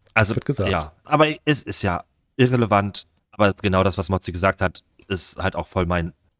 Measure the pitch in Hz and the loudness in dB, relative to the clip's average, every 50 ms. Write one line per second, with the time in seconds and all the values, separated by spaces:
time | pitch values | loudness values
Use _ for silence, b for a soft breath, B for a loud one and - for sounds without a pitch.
0 | _ _ - - - 101 113 123 - - 139 - 95 85 95 82 76 76 - _ | _ _ 2 2 2 2 0 -2 -2 -2 -2 0 0 0 0 -2 -2 -6 -12 _
1 | _ - 151 151 156 151 147 - _ 151 143 - - 101 98 - - 95 87 - | _ 0 2 2 4 2 0 0 _ 0 0 0 -2 -6 -4 -2 -2 -2 -2 -4
2 | - _ _ _ _ _ _ - 127 123 127 120 117 92 107 101 101 101 - - | -6 _ _ _ _ _ _ 2 2 4 4 2 2 2 2 2 2 0 -6 -10
3 | - _ _ _ _ _ - - 104 98 - - - 98 92 92 95 98 - 101 | -14 _ _ _ _ _ -2 2 2 2 2 0 0 0 2 2 2 2 0 -2
4 | 92 - 98 92 - - 85 85 95 98 - - 95 85 - - - _ _ _ | -2 -2 -2 -2 -2 -4 -4 0 0 0 0 0 -2 -2 -2 -6 -16 _ _ _
5 | _ - 98 87 - - - - 90 92 - 80 80 - - 95 90 85 87 87 | _ -8 -6 -6 -6 -6 -6 -4 -4 -4 -4 -4 -6 -4 -2 -2 0 0 0 -2
6 | 82 85 - _ _ _ _ | -2 -4 -8 _ _ _ _